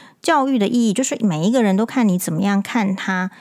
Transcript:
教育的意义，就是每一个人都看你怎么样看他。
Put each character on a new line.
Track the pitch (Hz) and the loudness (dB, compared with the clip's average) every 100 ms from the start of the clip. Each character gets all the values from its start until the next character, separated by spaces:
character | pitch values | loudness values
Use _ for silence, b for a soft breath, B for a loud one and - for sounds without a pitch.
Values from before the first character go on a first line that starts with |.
| B B | B B
教 | - 311 269 | 0 0 2
育 | 262 | 0
的 | 202 | 0
意 | 240 226 | 2 0
义， | |
就 | 185 | 0
是 | 269 - | -2 -2
每 | 214 156 175 | -2 0 2
一 | |
个 | 254 | 2
人 | 214 190 | 2 2
都 | 226 | 0
看 | 269 220 | 0 2
你 | 180 | 2
怎 | - | -2
么 | 160 | -2
样 | 202 202 | 0 0
看 | 196 240 196 | -2 -2 -2
他。 | 190 - 185 185 B | -2 -4 -4 -4 B